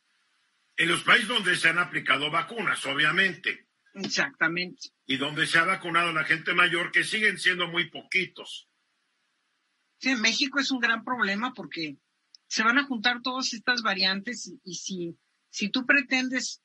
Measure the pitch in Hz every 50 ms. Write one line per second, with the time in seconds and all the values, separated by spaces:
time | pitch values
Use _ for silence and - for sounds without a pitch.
0 | _ _ _ _ _ _ _ _ _ _ _ _ _ _ _ - 160 170 170 156
1 | - - 208 226 220 196 247 226 190 180 175 151 - 165 160 175 175 - - 151
2 | 143 - 135 139 147 151 156 165 160 - 233 226 185 147 - - 139 139 135 143
3 | 151 151 160 185 196 185 160 - - 110 - - _ _ _ _ _ _ - 196
4 | 185 - - 190 151 135 - - 170 165 170 180 180 180 139 - - - _ _
5 | _ - 135 127 139 151 151 156 156 147 156 165 165 185 190 - 175 170 165 170
6 | 175 170 165 160 147 - 160 156 156 180 175 180 175 180 170 170 175 170 - 175
7 | 160 - 202 220 214 208 185 - - 185 175 180 175 170 170 170 165 - - 120
8 | - _ - 185 180 180 - - - - - - - _ _ _ _ _ _ _
9 | _ _ _ _ _ _ _ _ _ _ _ _ _ _ _ _ _ _ _ _
10 | - 262 269 226 214 226 226 - 285 269 277 285 269 - 269 247 233 240 233 226
11 | - 254 254 233 208 196 196 208 240 262 254 208 175 147 - 165 160 151 - -
12 | _ _ _ _ _ _ - _ _ - - - 220 233 240 277 277 269 247 220
13 | 202 247 247 240 247 262 247 262 254 - 247 208 - 247 247 240 220 214 190 190
14 | 190 190 196 196 196 247 240 - - 185 - - _ 185 170 - - - 190 180
15 | 170 170 165 - _ _ _ _ _ _ - - 208 202 - 262 254 269 294 285
16 | 254 - 269 262 254 254 262 247 240 - - -